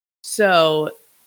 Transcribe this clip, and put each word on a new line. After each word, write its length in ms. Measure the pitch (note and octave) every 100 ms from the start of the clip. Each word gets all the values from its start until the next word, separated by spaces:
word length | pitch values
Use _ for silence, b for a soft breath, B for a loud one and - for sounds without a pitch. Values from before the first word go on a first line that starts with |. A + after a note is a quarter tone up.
| _ _
So 680 | - - G3+ F3 D#3+ D#3 D3+ - _ _